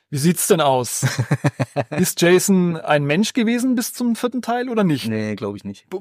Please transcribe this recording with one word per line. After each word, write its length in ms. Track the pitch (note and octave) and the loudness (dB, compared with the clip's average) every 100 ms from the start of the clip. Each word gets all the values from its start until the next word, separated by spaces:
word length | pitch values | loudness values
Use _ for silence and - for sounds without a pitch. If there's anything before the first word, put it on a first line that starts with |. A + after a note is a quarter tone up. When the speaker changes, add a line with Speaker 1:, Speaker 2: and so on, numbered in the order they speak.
| _ | _
Speaker 1:
Wie 40 | C#3+ | 0
sieht's 300 | D#3+ E3+ - | 2 2 2
denn 120 | F3+ | 4
aus? 460 | D3 C3 A#2+ - C3 - A#2+ C#3+ C#3+ | 4 2 0 -4 -4 -2 -2 0 0
Speaker 2:
<laughs> 400 | - C3 - - | -2 -4 -6 -4
Speaker 1:
Ist 300 | D3+ F3+ - | -2 -2 2
Jason 540 | E3+ F3+ F#3 F#3 F3 E3 | 4 4 4 2 2 -2
ein 300 | - D3+ C#3+ | 0 0 2
Mensch 260 | D#3 A3 | 0 0
gewesen 440 | - A3+ A#3+ B3+ B3 | 0 0 0 0 -2
bis 180 | A3 | -4
zum 240 | - B3 A3+ | -4 -2 -2
vierten 240 | B3 B3 | -4 -4
Teil 260 | A#3 A#3+ B3+ | -4 -4 -2
oder 160 | A3 | 0
nicht? 240 | F#3+ C#3 G#2 | 2 2 -2
Speaker 2:
Nee, 280 | A2 G#2+ G#2 | -4 -4 -4
glaub 200 | G#2 G2+ | -6 -8
ich 80 | |
nicht. 220 | G2 G2+ - F#3 | -12 -14 -12 -12